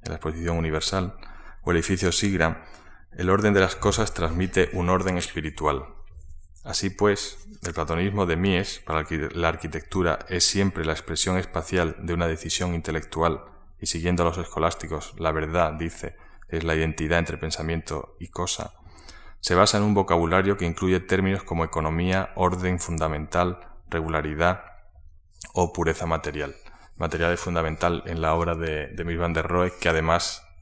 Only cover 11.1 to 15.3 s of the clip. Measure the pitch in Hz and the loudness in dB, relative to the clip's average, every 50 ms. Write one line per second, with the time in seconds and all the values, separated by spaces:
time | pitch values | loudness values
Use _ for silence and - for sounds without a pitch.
11.1 | 82 78 - 95 92 92 90 - - 82 80 - - 92 85 80 76 - - 80 | -2 -2 0 2 2 0 -2 -2 -4 -4 -4 0 2 2 2 2 0 -4 -4 -2
12.1 | 85 85 87 82 82 80 - 82 - - 90 90 87 85 78 - 78 80 76 - | 0 0 0 0 0 -2 -4 -4 -2 -2 0 0 -2 -2 -2 -2 -4 -4 -4 -4
13.1 | - 80 82 82 78 - - - - - - - - - - - - 85 82 87 | -2 2 2 2 2 0 -6 -14 -20 -20 -20 -20 -18 -8 -4 -2 -2 0 2 0
14.1 | 90 87 87 85 82 92 85 - - 80 80 82 - - - 78 80 76 76 - | 2 4 4 2 2 0 -6 -6 -2 0 0 0 0 -2 -6 -6 -6 -6 -8 -10
15.1 | - - 82 80 | -10 -4 -2 0